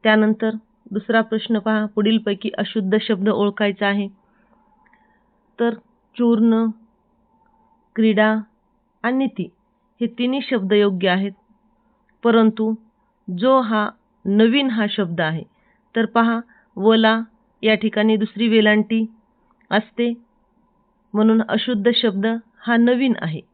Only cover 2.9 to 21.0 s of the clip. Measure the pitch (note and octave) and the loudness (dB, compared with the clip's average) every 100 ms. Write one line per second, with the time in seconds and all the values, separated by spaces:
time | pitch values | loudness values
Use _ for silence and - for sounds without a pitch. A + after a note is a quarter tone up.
2.9 | G#3+ G#3+ G#3 G3 F#3+ G3+ G3+ G#3 G3+ G3+ | -2 0 -2 0 0 -2 0 -4 -2 -2
3.9 | G3+ G3 - _ _ _ _ _ _ _ | -2 -6 -10 _ _ _ _ _ _ _
4.9 | _ _ _ _ _ _ - A#3+ A3+ _ | _ _ _ _ _ _ -4 -4 -4 _
5.9 | _ _ - A#3+ A3+ A3+ A3+ A3+ A3 _ | _ _ -2 2 4 4 2 0 -6 _
6.9 | _ _ _ _ _ _ _ _ _ _ | _ _ _ _ _ _ _ _ _ _
7.9 | - A3 G#3 G#3+ A3 G#3+ _ _ _ _ | 0 2 4 2 0 -6 _ _ _ _
8.9 | _ A3+ C4 C4+ - F3+ _ _ _ _ | _ -4 -2 -4 -6 -10 _ _ _ _
9.9 | _ A#3 A#3 B3 C4+ - A#3+ F#3+ G#3 G3+ | _ -8 -4 -4 -4 -4 -4 0 2 2
10.9 | F#3 F#3+ F#3 G3 G3 _ _ _ _ _ | 0 -2 0 -4 -8 _ _ _ _ _
11.9 | _ _ _ A#3 A3+ A3+ A3 A3 A3+ _ | _ _ _ 0 4 2 0 -4 -4 _
12.9 | _ _ _ - F3+ A#3+ C4+ A#3 A3 G#3 | _ _ _ -12 -4 2 2 2 -2 -4
13.9 | - _ _ - G3+ A3+ C4+ C4+ A3+ G#3 | -8 _ _ -2 2 4 4 0 -2 -4
14.9 | G#3 F#3+ E3+ D#3+ D#3+ - _ _ _ _ | -4 -6 -2 -4 -4 -10 _ _ _ _
15.9 | - A3 A#3 A#3 A#3 A#3 _ _ - G3+ | -4 -2 0 0 -2 -8 _ _ -2 2
16.9 | A3+ A3 A3+ A3+ _ _ _ A3 A3 A3 | 4 4 0 -4 _ _ _ -2 0 0
17.9 | G#3+ G#3+ A3 G#3+ G3+ A#3 A3 G#3+ G#3+ G#3 | 0 2 2 -2 -2 2 4 4 2 0
18.9 | A3+ A3 - _ _ _ _ _ G3 - | -2 -4 -8 _ _ _ _ _ -4 -4
19.9 | - A#3+ A#3 _ _ _ _ _ _ _ | -4 -4 -4 _ _ _ _ _ _ _
20.9 | _ | _